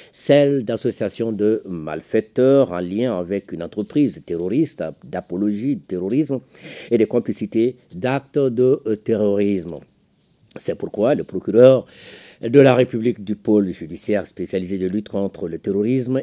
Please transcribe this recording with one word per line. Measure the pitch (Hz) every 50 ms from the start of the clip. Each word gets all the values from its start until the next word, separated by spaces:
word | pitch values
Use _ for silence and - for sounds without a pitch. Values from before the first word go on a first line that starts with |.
| - -
celle | - - - - 143 143 143 143 143 139 110
d'association | 107 117 107 - 120 - - 110 101 - - 113 113
de | 110 98 104 107 110 - -
malfaiteurs | 95 90 82 76 76 76 80 - - - 113 110 - _ 127 127 135 139 139 131 95
en | 87 87
lien | 90 87 95 107 123 127 104
avec | 90 90 85 101 98 - -
une | 90 80 85
entreprise | 80 - 104 104 - - 151 147 113 - 82 -
terroriste, | - 85 82 87 92 107 147 160 131 - - 85 80 76 - -
d'apologie | 67 73 90 - - 87 95 104 104 104 101 117 143 135
du | 98
terrorisme | - - 95 90 90 98 117 143 156 139 135 123 - _ - - - - - - - -
et | 117 113
des | 107
complicités | - - 120 107 - 101 - 107 98 - 113 117 131 127 - _ _ -
d'actes | 87 110 123 135 135 - _ -
de, | 147 139 131 117 117 127 127 143 - -
euh, | 110 107
terrorisme. | 104 _ - 113 101 104 101 101 101 104 101 101 92 80 85 80 69 - _ _ _ _ _ _ _ _ _ _ _ _ _ -
C'est | - - - -
pourquoi | - - - - 104 104 131 147
le | - -
procureur | - 92 92 - - - 117 127 131 131 120 - - - - - - - - - - - _
de | - 120 120 143
la | 135 135 123
République | 123 127 - - 117 110 123 104 - 98
du | 101 104
pôle | - - - 107 104 98
judiciaire | 90 85 - 85 78 87 - - - 107 98 82
spécialisé | - - - 90 - - 92 92 90 98
de | 92 92
lutte | 90 92 107 104
contre | - - 101 98 95 - - 98
le | 82 82
terrorisme | 80 - 101 95 101 104 117 131 135 120 123 131 135